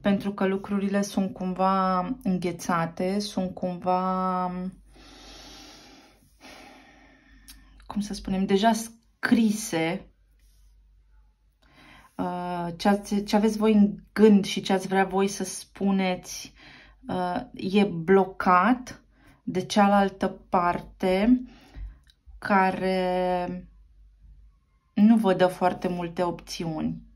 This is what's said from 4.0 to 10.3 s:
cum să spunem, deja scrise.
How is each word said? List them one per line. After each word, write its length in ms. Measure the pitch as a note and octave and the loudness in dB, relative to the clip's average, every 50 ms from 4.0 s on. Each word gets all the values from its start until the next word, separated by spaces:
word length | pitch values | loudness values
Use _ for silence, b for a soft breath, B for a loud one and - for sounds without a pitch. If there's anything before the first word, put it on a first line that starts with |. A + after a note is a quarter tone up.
| F#3 F#3 F#3 F#3 F#3 F#3 F#3 F#3 F3+ F3+ F3+ F3+ F#3 F#3 - - - B B B B B B B B B B B B B B B B B B B B B B B B B B B B _ _ B B B B B B B B B B B B B B B B B B B B B B B B B B B B B - | 0 -2 -2 -2 -2 -2 -2 -2 -4 -4 -6 -6 -8 -10 -10 -14 -20 B B B B B B B B B B B B B B B B B B B B B B B B B B B B _ _ B B B B B B B B B B B B B B B B B B B B B B B B B B B B B -18
cum 160 | - - G#3 | -8 -6 -6
să 120 | G#3 - G3 | -6 -6 -8
spunem, 320 | - - - F#3+ F#3+ G3 | -10 -6 -4 -2 -2 2
deja 260 | F#3+ G3 G3 G#3+ A3+ A3 | 2 2 4 4 4 2
scrise. 1300 | A3+ - - - _ _ _ _ _ - - B3 - A3+ G#3 G3+ - - - - D#3+ D#3+ E3 F3+ G3 - - _ _ _ _ | 2 -4 -12 -16 _ _ _ _ _ 0 2 4 4 4 2 0 -2 -4 -4 -4 -2 -2 -2 -4 -6 -10 -18 _ _ _ _